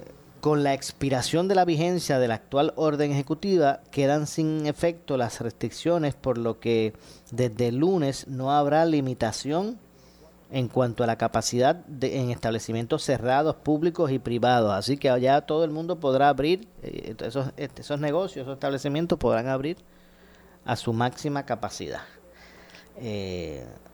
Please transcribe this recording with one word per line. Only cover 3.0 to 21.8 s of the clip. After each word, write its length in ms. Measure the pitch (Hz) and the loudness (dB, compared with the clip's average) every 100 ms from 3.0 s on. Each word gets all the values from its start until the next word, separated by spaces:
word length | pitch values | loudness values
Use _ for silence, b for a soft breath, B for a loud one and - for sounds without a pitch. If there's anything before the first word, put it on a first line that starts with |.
| 147 | 0
ejecutiva, 640 | 143 139 156 202 185 139 139 - | 0 -2 -4 2 4 4 2 -4
quedan 360 | - 135 151 151 | 0 2 2 0
sin 380 | - 156 156 151 | -2 -2 0 -2
efecto 500 | 147 170 170 - 131 | 0 -2 -2 -4 -2
las 240 | 117 - | -2 -4
restricciones, 760 | 117 - 123 - 165 170 147 - | -8 -4 -6 -2 0 2 0 -2
por 220 | 135 117 | -2 0
lo 220 | 117 110 | -2 -2
que 320 | 120 113 110 B B B B | 0 2 2 B B B B
desde 380 | 120 123 107 120 | -2 -2 0 0
el 80 | 123 | 2
lunes 500 | 165 190 139 131 - | 2 2 0 -2 -8
no 240 | 131 131 | -4 0
habrá 320 | 147 143 151 | 2 4 4
limitación 960 | 165 151 131 120 113 - 135 160 208 240 - B B B B B - | 4 4 0 0 -2 -2 -2 -2 -2 -6 -16 B B B B B -6
en 160 | 135 123 | -4 -2
cuanto 380 | 127 123 110 117 | 0 0 0 0
a 20 | |
la 100 | 113 | 0
capacidad 580 | 113 113 - 123 131 175 | 0 0 0 2 2 2
de, 440 | - 143 123 135 | -4 -6 -4 -2
en 100 | 123 | -2
establecimientos 760 | 117 117 113 - 113 117 156 | -2 -2 -4 -4 -4 -2 -2
cerrados, 520 | - 123 117 135 156 - | 0 -2 2 2 2 -2
públicos 560 | - 151 170 170 156 | 0 0 0 0 0
y 80 | 131 | 0
privados. 540 | 117 117 123 123 107 | -2 0 4 4 4
Así 240 | 95 - 139 | 2 0 0
que 200 | 135 127 | 2 4
ya 180 | 127 143 | 4 2
todo 240 | - 151 | 2 0
el 80 | 160 | 0
mundo 300 | 156 170 170 | -2 -6 -2
podrá 260 | 143 131 143 | 0 4 4
abrir, 400 | 135 151 185 226 - | 4 2 0 -2 -16
eh, 340 | - - - 110 | -12 -10 -10 -10
esos, 340 | 117 139 131 - | -6 -4 -6 -6
esos 440 | 139 - - 143 | -10 -12 -8 -4
negocios, 420 | 151 156 190 139 | -2 -2 -4 -6
esos 120 | 127 135 | -10 -6
establecimientos 640 | 139 139 143 143 170 170 | -4 -2 -2 -2 0 0
podrán 300 | 123 113 127 | 2 2 0
abrir 300 | 131 143 185 B B B B B B B B - | -2 -4 -8 B B B B B B B B -6
a 100 | 117 | -4
su 160 | - | -2
máxima 540 | 113 123 - 151 143 139 | 0 -2 -2 -4 -4 -4
capacidad. 560 | 113 101 - | -4 -4 -8